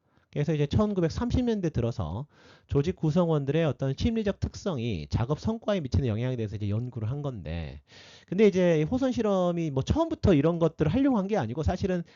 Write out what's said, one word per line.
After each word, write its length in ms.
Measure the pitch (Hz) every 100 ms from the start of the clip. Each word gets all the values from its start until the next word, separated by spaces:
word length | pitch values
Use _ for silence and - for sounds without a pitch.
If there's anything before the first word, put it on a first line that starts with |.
| _ _ _
그래서 240 | 143 147
이제 120 | 151 143
천구백삼십 800 | 208 214 190 165 - 240 254
년대 260 | 240 214 165
들어서 560 | 120 117 113 80 98 151 _ - - -
조직 300 | 143 156 185
구성원들의 720 | 156 170 170 151 139 156 160
어떤 260 | - 135
심리적 460 | 139 233 226 202 -
특성이 640 | - - 202 135 117 87 73
작업 280 | - 120 151
성과에 420 | 220 226 - 202
미치는 280 | 127 - 127
영향에 280 | 104 127 123
대해서 200 | 107 104
이제 140 | 104
연구를 400 | 107 123 117 107
한 100 | 143
건데, 600 | 143 113 76 82 73 73 _ - - - -
근데 200 | 175 208
이제 360 | 180 180 156
호손 280 | 156 247 262
실험이 580 | 233 214 190 175 170 160
뭐 120 | 131
처음부터 500 | - 294 330 311 214
이런 240 | 147 160 170
것들을 320 | 165 - 151
하려고 260 | 233 277 233
한 100 | 190
게 80 | 208
아니고 240 | 214 156
사실은 400 | 147 185 190 180 -